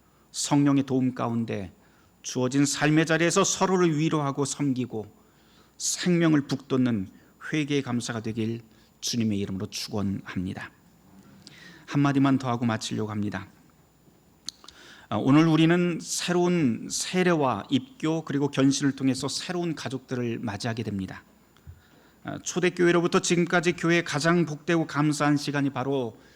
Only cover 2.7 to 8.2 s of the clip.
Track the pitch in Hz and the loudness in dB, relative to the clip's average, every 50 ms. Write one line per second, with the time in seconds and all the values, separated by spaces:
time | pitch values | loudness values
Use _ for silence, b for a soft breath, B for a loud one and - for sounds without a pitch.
2.7 | - - 147 151 151 156 160 151 160 156 170 170 165 196 175 - - - 190 190 | 2 0 2 4 4 4 4 4 2 2 2 2 4 2 2 2 2 0 0 2
3.7 | 190 185 180 170 156 143 156 160 151 156 147 139 135 143 139 135 - - 143 143 | 4 4 4 4 4 2 0 0 0 0 -2 -2 -2 -2 -4 -4 -2 -2 -2 -2
4.7 | 127 123 123 113 - 110 101 98 - b b b b b b b b b b b | 0 -2 -4 -6 -6 -10 -10 -12 -16 b b b b b b b b b b b
5.7 | b - - - - - - 180 175 170 170 160 156 143 139 - 139 - - - | b -8 -6 -6 -6 -2 0 2 2 4 4 4 4 2 2 0 -4 -6 -4 -2
6.7 | 139 127 127 123 117 104 95 B B B B B B _ - - - 156 151 139 | 0 2 2 2 0 -2 -4 B B B B B B _ -8 -4 -2 -2 -2 0
7.7 | 143 143 131 123 120 120 113 - 120 113 | -2 -2 -2 -2 -4 -4 -4 -4 -6 -6